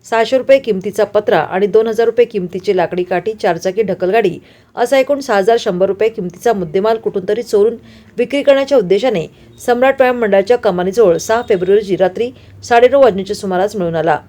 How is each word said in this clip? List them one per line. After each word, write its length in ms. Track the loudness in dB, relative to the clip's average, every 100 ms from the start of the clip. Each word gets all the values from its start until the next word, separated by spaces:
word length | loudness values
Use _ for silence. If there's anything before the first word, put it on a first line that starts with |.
| -2
सहाशे 320 | -2 0 0
रुपये 200 | 2 2
किमतीचा 440 | 2 -4 -4 -2 0
पत्रा 340 | 0 0 0
आणि 280 | 0 -2 2
दोन 200 | 2 0
हजार 180 | 0 0
रुपये 200 | 2 0
किमतीची 500 | -2 -6 -6 -2 -2
लाकडी 260 | -2 -4
काठी, 280 | -4 -4 -4
चारचाकी 480 | -4 -4 -2 -4 -2
ढकलगाडी 560 | -4 -2 0 0 0 -4 -16 _ _ -6
असा 220 | 0 0
एकूण 200 | 0 -2
सहा 180 | 0 0
हजार 200 | 2 2
शंभर 280 | 0 -6 -6
रुपये 220 | -2 -2
किमतीचा 440 | -2 -10 -4 -2
मुद्देमाल 440 | -2 -2 -2 -2 -2
कुठून 260 | -4 -6 -4
तरी 140 | -6
चोरून 320 | 0 2 2 -2 -16 -20 -14 -6
विक्री 240 | -2 0
करण्याच्या 340 | 2 2 2 0
उद्देशाने 480 | 2 0 0 -2 -6 -14 -20 -10
सम्राट 360 | -2 2 2 2
व्यायाम 220 | 0 2
मंडळाच्या 380 | 2 0 2 0
कमानीजवळ 600 | 0 -2 -2 2 2 2
सहा 240 | 0 -2
फेब्रुवारी 380 | 0 -2 2 0
रोजी 160 | 0 0
रात्री 340 | 0 -2 -8 -8 -20 -20
साडेनऊ 380 | 0 4 6 6
वाजण्याच्या 340 | 4 2 -6 -8
सुमारास 400 | -4 -2 -2 -2
मिळून 200 | -4 -2
आला. 220 | -2 -2